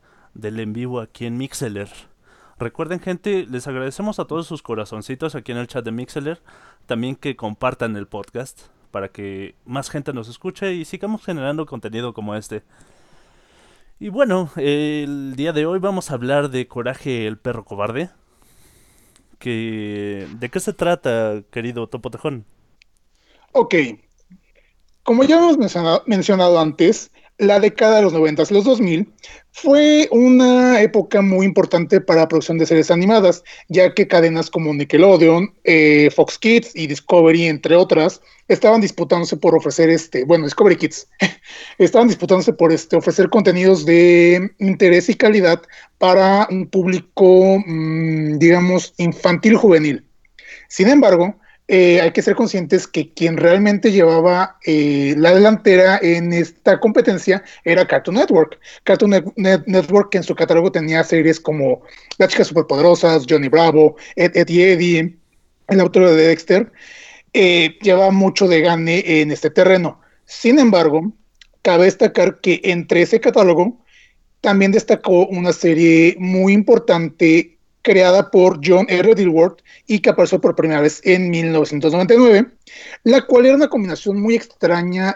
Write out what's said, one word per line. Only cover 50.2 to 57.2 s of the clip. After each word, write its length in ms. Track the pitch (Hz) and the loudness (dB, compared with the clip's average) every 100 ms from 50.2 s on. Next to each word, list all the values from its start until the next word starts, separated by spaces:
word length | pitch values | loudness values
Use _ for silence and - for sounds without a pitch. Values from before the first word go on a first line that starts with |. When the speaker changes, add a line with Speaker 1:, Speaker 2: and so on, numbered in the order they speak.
| _ _ - - _ | _ _ -20 -20 _
Speaker 2:
Sin 180 | - 196 | 0 4
embargo, 480 | 294 208 175 180 - _ _ - | 4 4 4 0 -6 _ _ -2
eh, 320 | 190 180 175 | 2 4 4
hay 100 | 170 | 2
que 100 | 202 | 0
ser 140 | - - | -2 -2
conscientes 500 | 226 185 156 185 - | -2 -4 -2 -4 -2
que 260 | 165 147 | -8 -8
quien 240 | - 165 160 | -4 -4 0
realmente 560 | 170 190 208 202 226 | 2 4 2 2 2
llevaba, 640 | 190 165 165 175 180 190 - - | 4 4 4 2 0 -2 -6 -2
eh, 500 | 151 147 143 139 147 | 0 0 -2 -2 0
la 160 | 170 | 4
delantera 640 | 190 208 214 202 185 185 196 | 6 4 4 4 4 4 2
en 320 | 170 170 170 | 0 -2 -2
esta 440 | 170 170 _ - 185 | -4 -4 _ 0 0
competencia 600 | 226 233 233 185 | 2 0 0 -2